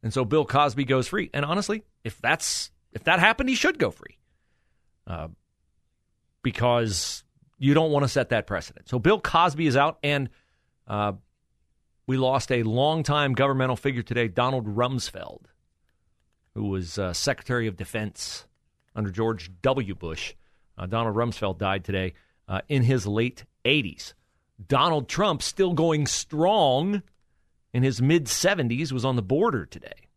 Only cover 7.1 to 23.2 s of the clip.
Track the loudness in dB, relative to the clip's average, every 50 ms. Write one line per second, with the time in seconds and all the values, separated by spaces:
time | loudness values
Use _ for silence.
7.1 | -8 -10 _ _ _ _ _ _ _ _ 2 4 4 4 4 4 2 2 2 2
8.1 | 0 0 0 0 -2 -2 -2 -2 -6 -6 -6 -8 -18 -20 -12 -6 -6 2 4 4
9.1 | 4 4 2 2 4 4 4 4 2 0 0 2 4 4 2 2 0 _ -4 -2
10.1 | -2 -2 -4 -6 -10 _ _ _ _ _ _ _ _ _ _ -6 -4 -2 -2 -2
11.1 | -2 -6 _ _ _ _ _ _ _ _ _ _ _ _ _ _ _ _ _ -2
12.1 | 0 2 2 2 2 0 0 0 0 0 0 0 2 2 2 2 2 0 0 0
13.1 | 2 2 2 2 2 2 2 2 2 2 0 0 0 0 -2 -2 -2 -2 -6 -4
14.1 | -2 -2 -2 0 0 0 0 0 0 -2 -4 -4 -2 -2 -2 0 -2 -4 -6 -6
15.1 | -10 -12 -14 -14 -16 -18 _ _ _ _ _ _ _ _ _ _ _ _ _ _
16.1 | _ _ _ _ _ _ _ _ _ -6 -4 -4 -2 -4 -4 -6 -6 -6 -4 -4
17.1 | -4 -2 -2 -2 -4 -4 -4 -4 -2 -2 -2 -4 -6 -8 -12 -8 -8 -8 -8 -8
18.1 | -8 -10 -12 -12 -12 -14 -16 _ _ _ _ _ _ _ _ _ _ -6 -6 -4
19.1 | -2 -2 -2 -2 -2 -4 -8 -16 -18 -2 0 0 0 0 -2 -6 -8 -8 -8 -10
20.1 | -8 -8 -10 -12 -14 -16 _ _ _ _ _ _ _ -12 -8 -4 -4 -2 -2 -2
21.1 | 0 0 -2 -2 -2 -4 -4 -4 -4 -2 -2 -2 -2 -2 -4 -4 -4 -2 -2 -4
22.1 | -6 _ _ _ _ _ _ -6 -6 -6 -4 _ 0 2 4 4 2 2 0 -2
23.1 | -2 0